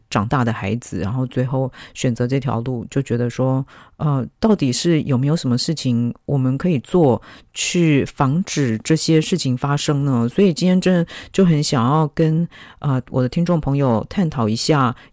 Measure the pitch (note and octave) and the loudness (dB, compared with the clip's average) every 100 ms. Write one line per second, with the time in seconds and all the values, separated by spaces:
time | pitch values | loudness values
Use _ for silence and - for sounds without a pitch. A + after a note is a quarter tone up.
0 | - B2 G#2 C#3+ A#2 A2 G2 A#2 - F#2 | -4 -2 0 0 0 -2 -4 -6 -6 -6
1 | F#2+ C3 B2+ - A#2+ C3 C3 - - - | -4 -4 -4 -4 -2 -2 -4 -8 -18 -4
2 | C3+ A#2 B2 C3+ C3+ A2+ A#2+ B2+ - - | -4 -2 -2 -2 -2 -4 -4 -6 -4 -4
3 | C3 A#2+ A#2+ - C3 C3 C3 - - - | -2 -2 -2 -2 0 0 -4 -12 -20 -6
4 | D3+ C#3 - - A3 G#3 C3+ A#2+ F3 E3 | -2 -2 -4 -2 2 2 2 0 0 0
5 | B2 B2+ C#3 E3 C3+ B2 - D#3 C3 A#2 | 2 0 2 0 0 0 -2 -2 0 0
6 | A#2+ - - C#3+ B2+ C3+ F3+ D3 - F#3 | -2 -4 -4 0 0 0 0 -2 0 2
7 | D3+ A#2 - - _ - - F3+ E3 C#3+ | 4 2 -4 -20 _ -8 -4 2 4 2
8 | F#2+ - C#3 D#3 G3 - C3+ A2 - D#3+ | 0 0 0 0 -2 -2 -2 -2 0 0
9 | - D#3+ D#3 F3+ C3+ B2 C#3 C#3+ - C#3+ | 2 2 2 -2 -2 -2 -2 -2 0 0
10 | C#3+ B2+ A#2 - G3+ D#3 F3+ F#3 F#3 F3+ | 0 0 0 2 2 2 2 2 2 2
11 | E3+ - - - F#3 D3+ D3+ C#3+ A#2 D#3 | 0 -8 -6 2 2 2 2 0 2 2
12 | D#3 - D#3+ D#3+ E3+ - - - D3 C3 | 0 0 2 2 -2 -8 -20 -8 -2 -2
13 | - - B2+ - E3+ F3 D3 C#3 C3+ A2 | -2 -2 -2 0 0 0 0 0 2 0
14 | - - E3+ C#3+ A2 A2+ - D3+ B2+ - | -2 -2 -2 0 -2 0 0 2 0 -2
15 | - | -10